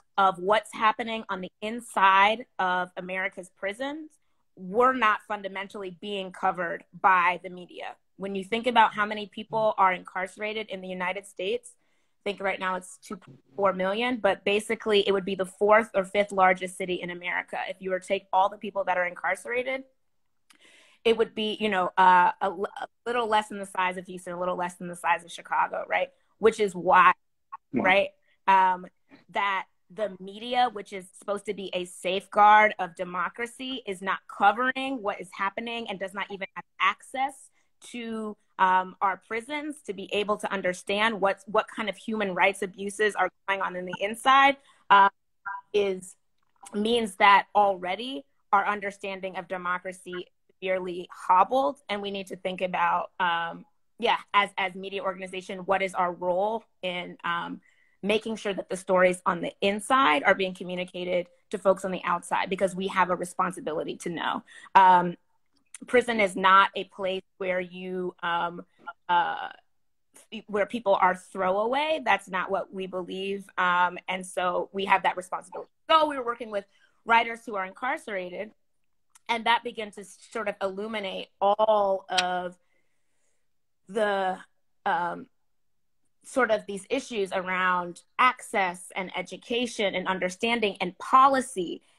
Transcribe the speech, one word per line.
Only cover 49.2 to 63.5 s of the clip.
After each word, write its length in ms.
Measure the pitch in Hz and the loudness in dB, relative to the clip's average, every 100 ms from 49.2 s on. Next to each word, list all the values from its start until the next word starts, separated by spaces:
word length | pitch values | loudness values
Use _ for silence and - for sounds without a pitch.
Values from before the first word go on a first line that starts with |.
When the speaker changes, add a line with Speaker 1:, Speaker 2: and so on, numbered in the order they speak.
| 190 180 | -8 -8
Speaker 1:
of 100 | 175 | -8
democracy 640 | 185 180 180 190 185 180 | -6 -4 -4 -6 -12 -12
is 420 | 180 - _ _ _ | -12 -12 _ _ _
severely 520 | 185 185 185 175 175 | -4 -2 -4 -8 -10
hobbled, 640 | - - 185 233 254 277 277 - | -10 2 6 6 4 0 -2 -6
and 120 | 202 | -6
we 80 | 202 | -4
need 160 | 196 185 | -8 -10
to 100 | 190 | -10
think 240 | 185 185 | -8 -4
about, 500 | 185 175 170 175 - - | -4 0 0 0 -4 -4
um, 460 | 180 170 170 175 - _ _ _ | -2 0 -4 -10 -18 _ _ _
yeah, 180 | 220 175 - | 0 0 0
as, 160 | 202 196 196 | 0 2 -2
as 160 | 190 | -6
media 300 | 185 196 196 | -6 -10 -6
organization, 560 | 190 185 185 185 185 190 | -6 -6 -10 -10 -10 -10
what 220 | 185 190 | -2 0
is 120 | 190 | 0
our 200 | 180 180 | 0 -2
role 500 | 175 180 180 208 220 - _ | -2 -2 0 0 -2 -8 _
in, 360 | 185 180 175 170 | -8 -6 -10 -10
um, 380 | 170 170 170 180 _ _ _ _ | -6 -4 -6 -10 _ _ _ _
making 340 | 190 214 226 220 | -2 -2 -2 -6
sure 180 | 208 | -6
that 160 | 190 - | -6 -6
the 80 | 185 | -10
stories 440 | - 185 180 180 190 | 0 4 6 4 -2
on 160 | 175 | -2
the 100 | 165 - | -6 -2
inside 640 | 196 208 - 262 285 285 | -2 -2 0 2 4 4
are 120 | 208 190 | 2 2
being 180 | 190 | 0
communicated 720 | 185 180 180 180 180 180 180 180 _ _ | -6 -8 -8 -8 -8 -4 -4 -4 _ _
to 80 | 202 | -2
folks 260 | 196 190 | 2 2
on 80 | 190 | 0
the 100 | 185 | -6
outside, 460 | - 175 - 135 - | -4 -4 -2 -4 -2
because 240 | 185 190 | -2 -2
we 140 | 180 190 | -2 -4
have 220 | 185 175 | 0 0
a 60 | 180 | 0
responsibility 800 | 180 - 185 | -4 -4 -4